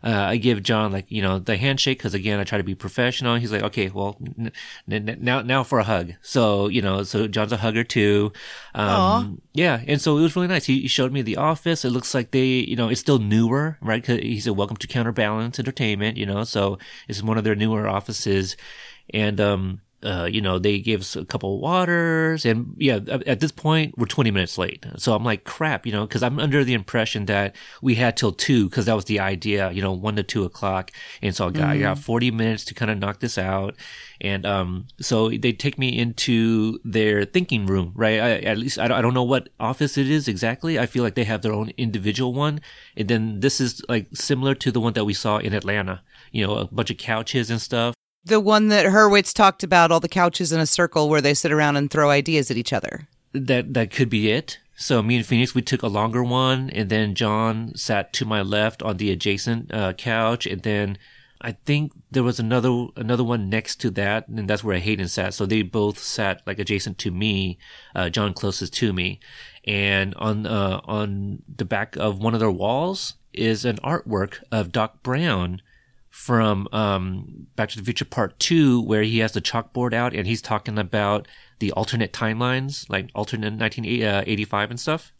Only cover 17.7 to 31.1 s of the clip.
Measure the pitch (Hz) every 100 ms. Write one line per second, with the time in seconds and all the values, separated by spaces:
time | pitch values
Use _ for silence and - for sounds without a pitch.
17.7 | 110 104 98 - 107 - 98 95 - -
18.7 | - - - _ 107 104 101 101 101 95
19.7 | 98 _ _ 107 90 87 110 98 92 101
20.7 | 101 104 107 98 - - - 98 98 151
21.7 | 180 175 170 170 160 160 160 123 113 120
22.7 | - 135 110 104 131 - 120 156 - 156
23.7 | 160 156 - 117 - 117 98 87 - 90
24.7 | - - - - 107 117 104 - - 156
25.7 | 117 120 104 107 120 123 143 151 143 127
26.7 | 120 98 117 110 110 101 101 98 - -
27.7 | - 131 117 120 110 113 - - 127 98
28.7 | - 104 110 92 104 95 95 107 101 95
29.7 | 90 95 92 107 107 98 113 90 - 98
30.7 | 95 92 - -